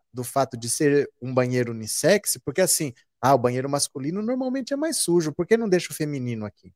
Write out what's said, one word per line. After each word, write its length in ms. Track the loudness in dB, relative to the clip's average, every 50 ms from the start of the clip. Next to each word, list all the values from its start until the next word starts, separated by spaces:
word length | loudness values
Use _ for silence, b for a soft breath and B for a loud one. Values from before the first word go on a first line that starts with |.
| _ _ -10
do 100 | -10 -10
fato 340 | -2 0 0 0 0 -2
de 120 | -8 -6 -6
ser 400 | -2 2 2 4 4 4 2 0 -6 _
um 120 | -10 0 2
banheiro 380 | 2 2 2 2 0 0 0
unissex, 680 | -4 -8 -8 -6 -4 0 2 4 4 4 2 -2 -6 -6 -6
porque 180 | -4 0 0
assim, 320 | 2 2 2 0 -2 -4 -6 b b _ _ _
Ah, 120 | 4 4 6
o 20 |
banheiro 320 | 6 4 2 0 0 -2 -2
masculino 520 | -2 -2 -2 -4 -6 -6 -6 -4 -4 -4
normalmente 520 | -4 -4 -2 -2 -2 -2 -4 -4 -4 -4 -4
é 40 |
mais 200 | -4 -2 -4 -2
sujo, 340 | -2 0 2 2 2 2 0 -4
por 120 | -4 0
que 120 | 2 2
não 120 | 2 2 2
deixa 220 | 2 0 0 -4
o 40 | -6
feminino 500 | -6 -4 -4 -4 -4 -4 -4 -4 -4 -6
aqui? 280 | -8 -10 _ _ -20 _